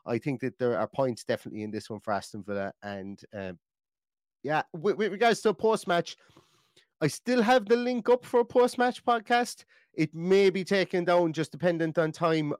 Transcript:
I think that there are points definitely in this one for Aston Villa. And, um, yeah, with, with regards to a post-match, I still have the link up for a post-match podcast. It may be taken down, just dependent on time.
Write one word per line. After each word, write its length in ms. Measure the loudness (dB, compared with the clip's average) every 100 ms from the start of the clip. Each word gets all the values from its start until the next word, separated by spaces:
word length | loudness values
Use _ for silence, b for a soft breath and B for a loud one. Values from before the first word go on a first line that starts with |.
| -6
I 140 | -4
think 220 | -4 -6
that 180 | -6 -2
there 180 | -2 0
are 100 | -2
points 360 | -2 -2 -2
definitely 400 | -4 -6 -6 -10
in 80 | -8
this 180 | -8 -10
one 100 | -12
for 140 | -4
Aston 300 | -6 -6 -14
Villa. 280 | -8 -6 -6 -10
And, 360 | -12 -12 -12 -14 -16 -12
um, 220 | -12 -12 _ _ _ _ _ _ _ _
yeah, 180 | -4 -2 -4
with, 240 | -4 -2 0
with 140 | -2
regards 300 | 2 2 2
to 80 | 0
a 40 | 0
post-match, 600 | 0 0 0 0 0 -8 b b b b b b b -4
I 60 | -2
still 340 | -2 -2 2
have 240 | 4 4 4
the 120 | 0
link 320 | 2 -2 2
up 160 | 2 2
for 160 | 0
a 40 | 2
post-match 580 | 4 2 2 -2 0 -2
podcast. 580 | -2 2 0 0 -6 -20 b b
It 200 | -4 -4
may 360 | -2 2 4 4
be 140 | 2
taken 420 | 0 0 0 0 4
down, 260 | 4 4
just 180 | 0 -4
dependent 460 | -2 0 0 0 0
on 140 | -2
time. 420 | 0 0 2 0